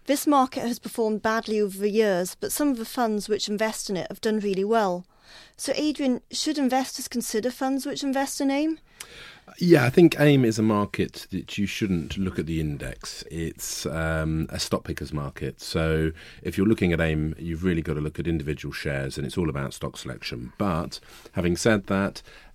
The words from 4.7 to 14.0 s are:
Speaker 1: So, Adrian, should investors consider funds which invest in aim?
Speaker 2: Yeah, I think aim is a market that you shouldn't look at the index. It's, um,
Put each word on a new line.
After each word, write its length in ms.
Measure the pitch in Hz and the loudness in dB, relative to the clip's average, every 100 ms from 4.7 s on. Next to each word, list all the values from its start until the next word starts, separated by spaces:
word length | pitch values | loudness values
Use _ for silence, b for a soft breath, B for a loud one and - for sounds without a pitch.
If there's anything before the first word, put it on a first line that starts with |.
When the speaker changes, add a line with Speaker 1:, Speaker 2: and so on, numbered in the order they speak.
| 226 202 180 180 b b b b b | 2 2 0 -6 b b b b b
Speaker 1:
So, 160 | - - | -4 -2
Adrian, 460 | 302 285 277 247 - | 0 0 0 0 -4
should 260 | 240 - 302 | -6 -2 0
investors 520 | 262 262 262 - 254 | 2 2 -2 -6 -8
consider 420 | 240 - 220 226 | -6 -4 -2 -2
funds 340 | - 262 269 285 | -2 -2 -2 -4
which 160 | - | -4
invest 380 | 277 269 269 - | -2 -2 -2 -2
in 100 | 277 | 0
aim? 300 | 277 311 320 _ B B B B B B - | 2 0 -2 _ B B B B B B -2
Speaker 2:
Yeah, 260 | 175 160 | 6 6
I 60 | 127 | 6
think 320 | 156 165 - | 8 8 8
aim 240 | 147 139 120 | 6 8 6
is 120 | 110 | 4
a 60 | |
market 640 | 110 104 101 - 82 - - | 4 4 2 0 -2 -4 -8
that 260 | 92 - - | -8 -6 -4
you 80 | 98 | -2
shouldn't 520 | - 107 90 76 98 | 0 0 0 -2 -2
look 220 | 95 90 | -2 -2
at 60 | 80 | -2
the 160 | 80 | -2
index. 640 | 78 71 65 62 - - - | -2 -4 -8 -10 -12 -14 -12
It's, 560 | 80 82 - - - - | -6 -6 -6 -10 -6 -4
um, 640 | 80 | -2